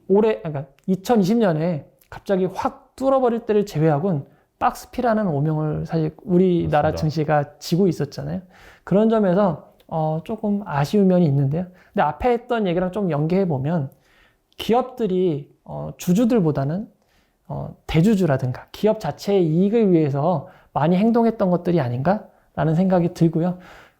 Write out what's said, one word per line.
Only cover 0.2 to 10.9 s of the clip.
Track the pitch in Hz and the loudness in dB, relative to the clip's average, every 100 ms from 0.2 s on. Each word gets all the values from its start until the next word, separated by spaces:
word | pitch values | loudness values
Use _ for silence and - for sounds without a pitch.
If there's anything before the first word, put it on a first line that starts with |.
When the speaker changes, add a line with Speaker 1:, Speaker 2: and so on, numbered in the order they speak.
| 220 214 | 2 0
Speaker 1:
그러니까 | 165 143 147 _ - | -6 -8 -10 _ -4
이천이십 | 185 185 240 180 233 | -4 2 2 2 2
년에 | 208 156 165 156 - _ _ | 2 0 -2 -4 -8 _ _
갑자기 | - - 196 185 | -16 -4 -2 -2
확 | 185 269 - _ - | -2 -6 -6 _ -6
뚫어버릴 | 269 269 254 226 | 0 2 2 -2
때를 | 233 208 208 | 0 0 0
제외하고는 | 151 160 143 190 151 - _ _ - | 0 2 2 0 -2 -6 _ _ -4
박스피라는 | 247 - - - 240 220 202 | -4 -4 -14 -4 0 0 0
오명을 | 143 151 156 156 156 156 | -2 -2 -2 -2 -4 -4
사실 | 165 156 - | -2 -4 -6
우리나라 | - 175 185 170 165 151 156 | 0 2 4 2 0 0 0
Speaker 2:
맞습니다. | 160 | 0
Speaker 1:
증시가 | 156 156 147 151 143 - | -2 -2 0 0 0 -8
지고 | - 170 196 | -4 2 2
있었잖아요. | 160 143 - 143 180 - - - - - | 0 -6 -8 -10 -10 -10 -20 -20 -18 -2
그런 | 190 220 | 2 2
점에서, | 226 196 175 202 143 - _ - | 2 2 2 2 -2 -10 _ -10
어, | 160 156 156 | -4 -4 -4
조금 | - 220 208 202 | -6 -6 -4 -4
아쉬운 | 202 143 147 | -4 -4 0